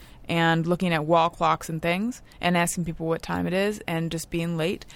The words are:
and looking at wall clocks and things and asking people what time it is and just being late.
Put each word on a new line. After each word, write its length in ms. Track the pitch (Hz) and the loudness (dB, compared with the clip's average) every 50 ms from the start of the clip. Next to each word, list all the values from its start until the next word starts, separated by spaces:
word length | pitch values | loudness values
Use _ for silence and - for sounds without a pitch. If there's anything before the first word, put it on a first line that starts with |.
| - - - - - - | -20 -20 -20 -14 -6 -2
and 360 | 170 170 165 165 165 165 160 | 0 2 4 4 4 2 2
looking 280 | 170 175 170 185 175 165 | 0 0 0 2 0 0
at 100 | 156 151 | 0 2
wall 260 | 156 175 165 165 170 | 4 4 4 4 4
clocks 380 | - - 170 156 160 - - | 2 2 2 2 2 0 -2
and 140 | - 165 156 | -6 -6 -4
things 400 | - 170 175 190 214 240 - - - - - - | -2 0 0 0 -2 -4 -6 -8 -14 -20 -10 -2
and 160 | - 175 180 | 0 2 4
asking 300 | 170 170 170 - 185 165 | 4 2 2 0 -2 -4
people 200 | 170 156 - 160 | -4 -4 -4 -2
what 160 | 160 165 165 | -2 -2 -2
time 240 | - - 175 175 170 | -2 -4 -4 -2 -2
it 60 | 170 | 0
is 300 | 180 190 196 208 208 214 - | 0 0 0 0 -2 -4 -6
and 240 | - 165 165 165 160 | -4 -4 -2 -2 -4
just 200 | 165 160 - - | -4 -6 -8 -6
being 260 | - 170 165 170 170 | -4 -4 -4 -2 -2
late. 300 | 160 156 180 226 - - - - | -2 -2 -2 -2 -4 -8 -16 -20